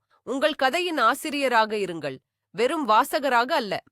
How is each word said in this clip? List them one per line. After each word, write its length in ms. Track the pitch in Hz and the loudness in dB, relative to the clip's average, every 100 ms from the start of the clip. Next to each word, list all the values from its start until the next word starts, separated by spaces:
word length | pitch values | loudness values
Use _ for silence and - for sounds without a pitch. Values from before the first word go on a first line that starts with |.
| _ _ | _ _
உங்கள் 320 | - 254 311 | -8 -2 -2
கதையின் 440 | 311 262 330 359 302 | 0 0 0 -2 2
ஆசிரியராக 800 | 226 277 320 285 269 233 214 214 | 2 2 -4 -2 0 2 2 -2
இருங்கள், 420 | 185 165 143 131 _ _ _ | -4 -6 -8 -10 _ _ _
வெறும் 380 | 175 254 330 233 | -2 0 0 2
வாசகராக 640 | 214 269 320 269 240 247 | 4 4 0 0 0 2
அல்ல. 320 | 320 208 165 - | -2 -2 -6 -10